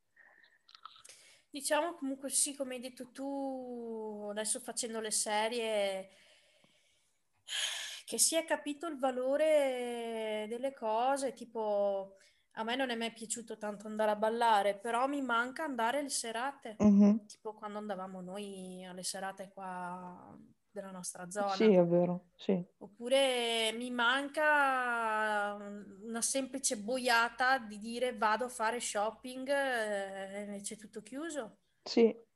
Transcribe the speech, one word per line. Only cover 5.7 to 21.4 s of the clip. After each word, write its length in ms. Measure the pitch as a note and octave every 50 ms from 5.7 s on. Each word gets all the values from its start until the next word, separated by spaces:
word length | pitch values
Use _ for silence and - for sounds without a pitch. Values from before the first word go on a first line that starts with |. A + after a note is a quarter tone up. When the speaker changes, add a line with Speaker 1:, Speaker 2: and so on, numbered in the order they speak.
| A3 G#3 G3+ G3 F#3+ F#3+ F#3+ F#3+ - - - - - _ _ _ _ _ _ _ _ _ _ _ _ _ _ _ _ _ _ _ _ _ _ - - - - - - - - - - - -
Speaker 1:
che 140 | - - A3+
si 180 | - - D#4
è 80 | E4 D#4+
capito 420 | E4 D#4 C#4+ - D4 D4 D4 -
il 120 | E4+ D#4 C4
valore 1500 | B3 C4 B3+ B3 B3+ C4 C#4 C#4+ D#4 D#4 D#4 D4+ C#4 C4+ B3+ B3 B3 A#3+ A#3+ A#3+ A#3 A3+ A3+ A3 A3 A3 G#3+ G#3+ G#3+ G#3+
delle 240 | A#3 A#3 B3+ C#4 C4+
cose, 580 | - A3+ A3 G#3+ A3+ A#3+ C4 C#4 C#4 C4+ B3+ A#3+
tipo, 840 | - A#3+ A3 - A3+ A3 G#3+ G#3 G3+ G3+ G3+ G3 G3 G3 G3 G3 - - _ _ _ _ _ _
a 100 | A#3 A3
me 120 | A3 A#3+
non 140 | C4 C4+ B3+
è 60 | A#3+
mai 160 | A3+ A3+ A3+ A3+
piaciuto 440 | A3+ A#3 G#3 - A#3+ A3+ - A3 A3
tanto 280 | - G#3 G#3 G3 G#3
andare 240 | A3 G#3+ G#3+ G#3+ G#3+ G#3
a 40 |
ballare, 600 | G3+ G#3+ A3 A3+ A#3 A#3+ A#3 A3 G3+ G3 G3+ G3 G3
però 280 | - A#3+ A#3 A#3 B3+
mi 160 | C4+ C#4+ C#4+ C4+
manca 420 | B3 A#3 A3+ A#3+ B3+ C4 - D#4+
andare 340 | D4+ C4+ A#3 A3+ A3+ B3 C#4+
alle 100 | D4 C#4
serate, 720 | C#4+ - - A#3 A3 A3+ B3 C#4 C#4 - - A#3+ G#3+ -
Speaker 2:
Mhm. 460 | G#3+ G#3+ G3+ G3+ G#3 G3+ G#3+ A3+ -
Speaker 1:
tipo 280 | - - - - A3 G#3+
quando 240 | - G#3+ G#3 G3+ G#3
andavamo 420 | G#3+ G#3 G3+ F#3 F#3 F#3+ F#3+ F#3
noi 640 | F3+ F3+ F#3 G#3 G#3 G3+ G3 F#3+ F#3 F#3 F#3 F#3 F#3
alle 180 | F#3 F3+ F#3 F3
serate 480 | - - G3 F#3+ G3 G3 G3 F#3+ F#3 -
qua 840 | - F#3+ F#3 F#3 F3+ F3+ F3 F3+ F#3 F3+ F3+ F3+ F#3+ - - - - - - _ _ _ _
della 200 | - G3+ F#3+ F#3+
nostra 400 | F#3+ F#3 F3 - - - F3+ F3
zona. 120 | F#3 G#3